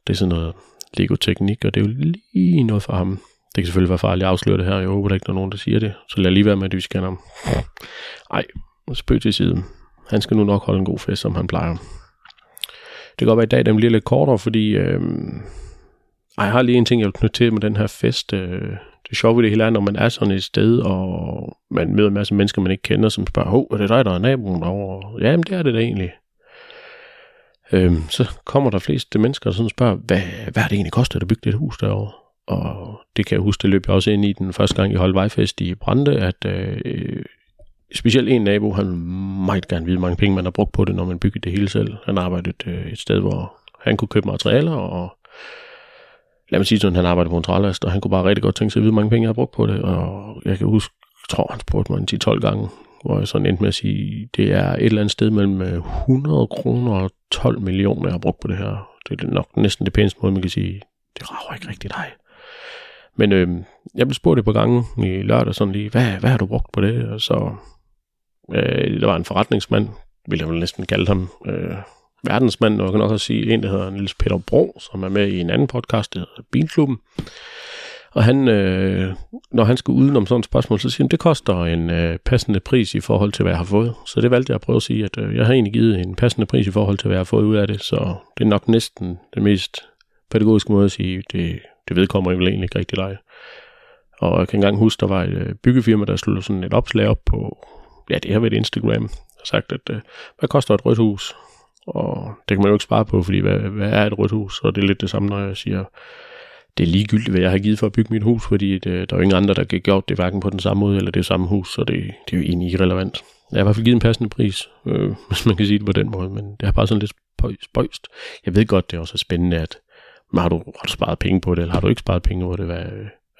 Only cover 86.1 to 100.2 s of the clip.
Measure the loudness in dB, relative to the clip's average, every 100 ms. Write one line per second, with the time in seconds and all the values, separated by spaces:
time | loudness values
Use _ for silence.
86.1 | 0 0 0 0 2 2 2 0 0 0
87.1 | -2 0 2 4 2 0 -2 -4 -2 -2
88.1 | -6 -10 0 2 2 2 2 0 -6 -8
89.1 | -10 _ 0 2 2 -2 -12 -18 _ _
90.1 | _ -4 2 4 4 4 4 4 0 -4
91.1 | -6 -6 -4 -4 -6 -12 _ -2 2 2
92.1 | 2 0 2 0 0 -2 -4 -4 -4 -6
93.1 | -8 _ -20 -20 -20 -20 _ _ _ _
94.1 | _ 0 2 2 2 2 4 2 2 0
95.1 | 0 -2 -4 -6 -2 2 4 4 2 2
96.1 | -2 -2 -2 -2 -4 0 0 0 2 2
97.1 | 2 0 0 -4 -10 -18 -20 -20 _ -4
98.1 | -4 0 0 2 0 -2 -2 0 0 -4
99.1 | -10 -18 _ -4 -4 -4 -8 -8 -10 -12
100.1 | -20